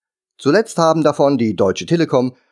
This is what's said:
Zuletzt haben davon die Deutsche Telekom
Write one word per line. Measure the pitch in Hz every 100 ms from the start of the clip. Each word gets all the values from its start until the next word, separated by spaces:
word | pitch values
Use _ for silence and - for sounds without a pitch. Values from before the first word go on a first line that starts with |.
| _ _ _ _
Zuletzt | 139 185 220 -
haben | 160 160
davon | 151 143 143 139
die | 113 98
Deutsche | 98 92 87
Telekom | 165 160 131 127 - _